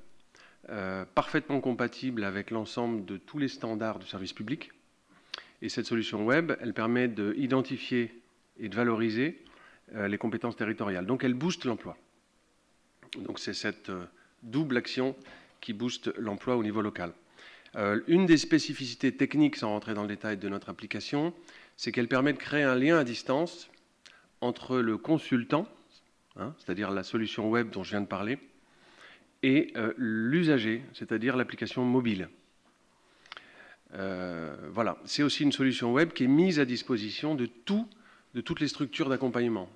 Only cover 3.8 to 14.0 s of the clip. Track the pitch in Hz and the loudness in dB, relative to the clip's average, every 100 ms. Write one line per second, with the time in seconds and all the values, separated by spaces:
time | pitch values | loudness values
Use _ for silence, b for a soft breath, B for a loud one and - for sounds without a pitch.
3.8 | 110 101 98 98 92 - 110 156 - - | -4 -6 -8 -10 -8 -8 -6 -6 -8 -20
4.8 | _ _ _ B B B B _ 107 - | _ _ _ B B B B _ -6 -6
5.8 | 107 117 107 107 110 151 165 - 117 107 | -2 -2 -2 0 2 4 2 -2 -4 -2
6.8 | 113 120 127 104 104 120 127 131 127 127 | 2 2 2 0 -2 0 2 2 0 -6
7.8 | - 123 113 - _ _ _ - 110 101 | -2 0 -2 -6 _ _ _ -12 -6 0
8.8 | 120 110 113 110 147 - B B B B | 2 2 2 0 -2 -4 B B B B
9.8 | - 107 101 101 113 110 120 110 110 107 | -12 -4 -2 -2 -2 -2 -4 -4 -4 -2
10.8 | 104 90 92 131 131 123 170 - 127 107 | -2 -2 -2 0 0 0 -2 -2 -4 -4
11.8 | 92 - _ _ _ _ _ _ _ _ | -8 -16 _ _ _ _ _ _ _ _
12.8 | _ _ - - - 101 - 95 107 - | _ _ -14 -10 -8 -8 -8 -4 -4 -6
13.8 | - 92 | -8 -8